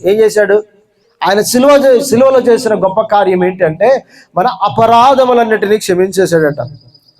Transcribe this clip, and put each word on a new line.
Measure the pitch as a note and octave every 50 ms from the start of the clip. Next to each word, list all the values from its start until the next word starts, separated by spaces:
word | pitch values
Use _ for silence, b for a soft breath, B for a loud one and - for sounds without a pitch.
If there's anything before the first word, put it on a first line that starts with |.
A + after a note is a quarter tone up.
| E3+
ఏం | F#3 G#3 A3
చేశాడు? | A3 G#3 G#3 G#3 G#3 F#3+ G3+ G#3+ G#3+ _ _ _ _ _ _ _ _ _ _ - -
ఆయన | F3 G3 G#3+
సిలువ | G#3 - A#3 B3 C4 C#4+
చే-, | C#4+ C#4 C4+ C4+ B3+ A3+ -
సిలువలో | - G#3+ A#3 C4+ C4+ C4+ B3
చేసిన | - B3 A3+ - - A3 G#3+
గొప్ప | F#3+ F#3+ F#3 F#3+ A3
కార్యం | G#3+ - G#3+ G3+ G3 F#3 F#3+ F3+ F3+
ఏంటంటే, | F#3 F#3 F#3 F3+ D#3+ D#3+ D#3+ G3+ B3 C4+ A#3+ - b b b b b b
మన | E3+ G#3
అపరాధములన్నిటినీ | B3 G3+ - F#3+ G3+ - A3+ A3+ A3+ A#3 A#3 B3 C#4 C#4 C4 B3+ B3 B3 A#3+ A#3 A3 A3 G#3 G#3+ G3 G#3+
క్షమించేశాడట. | G#3+ - - F3+ F3+ F#3 F#3+ E3+ F#3+ F#3 - E3+ E3 D#3 C#3+ D3 - A#2 - - - _ _ _ _ _ _ _